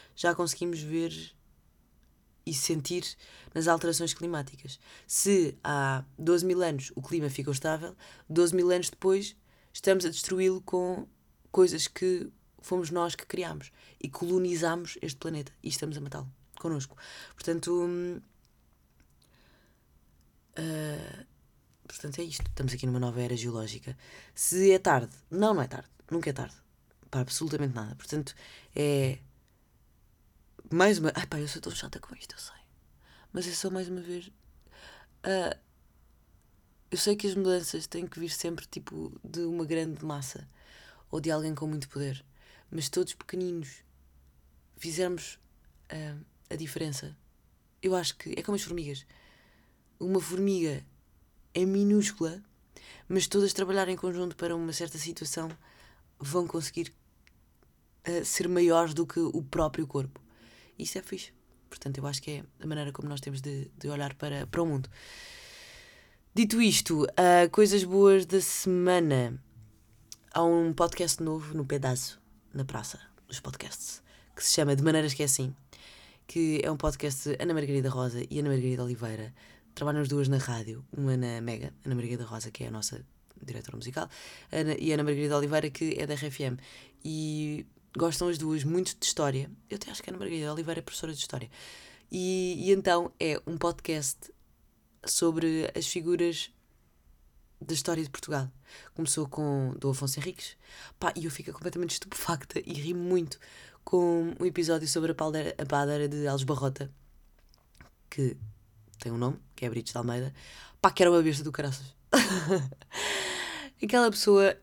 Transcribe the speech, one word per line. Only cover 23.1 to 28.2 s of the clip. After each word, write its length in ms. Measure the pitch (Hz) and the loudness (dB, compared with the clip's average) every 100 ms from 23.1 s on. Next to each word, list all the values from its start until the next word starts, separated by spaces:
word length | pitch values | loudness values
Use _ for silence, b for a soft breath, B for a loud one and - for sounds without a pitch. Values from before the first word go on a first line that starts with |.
| 120 | -2
era 140 | 120 123 | -2 -4
geológica. 600 | 120 117 107 107 - 131 B B B | -4 -6 -6 -8 -12 -12 B B B
Se 380 | B - 180 196 | B -2 4 8
é 60 | 190 | 8
tarde, 340 | 190 135 113 - - | 8 4 2 -6 -6
não, 240 | 170 214 | 2 4
não 80 | 190 | 4
é 60 | 131 | 0
tarde. 200 | 127 - _ - | -6 -14 _ -6
Nunca 180 | 165 160 | -4 -2
é 40 | |
tarde. 220 | 139 123 - _ _ _ _ - | -4 -6 -12 _ _ _ _ -6
Para 100 | 131 | -2
absolutamente 540 | 127 - 160 151 139 | -2 -2 -2 -2 -2
nada. 200 | 113 107 | -4 -8
Portanto, 400 | 131 - 151 | -10 -6 -6